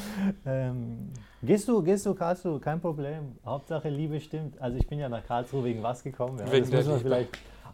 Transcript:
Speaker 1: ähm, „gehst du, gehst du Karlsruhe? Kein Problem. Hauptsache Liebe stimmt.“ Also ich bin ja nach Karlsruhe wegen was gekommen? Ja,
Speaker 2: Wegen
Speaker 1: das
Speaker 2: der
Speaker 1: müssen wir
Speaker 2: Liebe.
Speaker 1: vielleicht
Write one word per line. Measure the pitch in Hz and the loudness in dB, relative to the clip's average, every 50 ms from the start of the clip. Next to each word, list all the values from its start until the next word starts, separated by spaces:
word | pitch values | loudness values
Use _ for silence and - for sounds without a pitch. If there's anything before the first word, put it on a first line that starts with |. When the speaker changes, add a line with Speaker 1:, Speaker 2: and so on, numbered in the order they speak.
| 202 208 208 196 196 196 196 - - | -10 -8 -4 0 0 0 0 -2 -2
Speaker 1:
ähm, | 135 135 131 131 127 123 127 120 117 117 117 127 131 131 120 107 - - - | -2 0 0 0 0 -2 -4 -4 -6 -6 -8 -8 -10 -10 -12 -14 -16 -16 -4
„gehst | - 117 175 208 202 - | 4 4 4 4 6 4
du, | 240 214 | 4 4
gehst | 160 165 196 202 - | 6 4 4 4 4
du | 208 190 | 0 0
Karlsruhe? | - 180 170 185 180 - 185 156 135 | 0 2 0 0 0 0 -2 -2 -2
Kein | - 151 151 170 | 0 -2 -2 0
Problem. | 165 175 151 151 143 139 151 160 151 135 117 - - | 0 -2 -2 -2 -4 -6 -6 -6 -8 -10 -12 -10 -6
Hauptsache | 117 123 143 - - 165 151 151 156 | -6 -6 -6 -4 -4 -4 -2 -2 -2
Liebe | 143 139 156 156 151 151 | -2 0 -2 -2 -2 -4
stimmt.“ | - - - 156 156 143 131 - | -6 -4 -6 -6 -6 -6 -8 -4
Also | 139 123 120 131 | -4 -2 0 0
ich | 123 - | 0 0
bin | 151 147 | 0 -4
ja | 147 127 | -4 -4
nach | 117 113 107 | -4 -4 -4
Karlsruhe | - 120 120 123 123 135 139 123 | -2 -2 -2 -2 0 -2 0 0
wegen | 123 117 113 | 0 0 0
was | 107 113 123 - - | 0 -2 -2 -2 -6
gekommen? | 143 131 - 123 123 131 123 | -8 -4 -2 -2 -2 -2 -4
Ja, | 101 127 | -2 4
Speaker 2:
Wegen | 131 135 120 | 4 4 4
Speaker 1:
das | - | 6
Speaker 2:
der | 120 127 | 4 4
Speaker 1:
müssen | 131 147 | 4 6
wir | 151 127 | 4 2
Speaker 2:
Liebe. | 117 131 | 4 4
Speaker 1:
vielleicht | 127 123 123 - - - - - - - - - | 4 4 2 0 -4 -12 -14 -16 -20 -18 -16 -8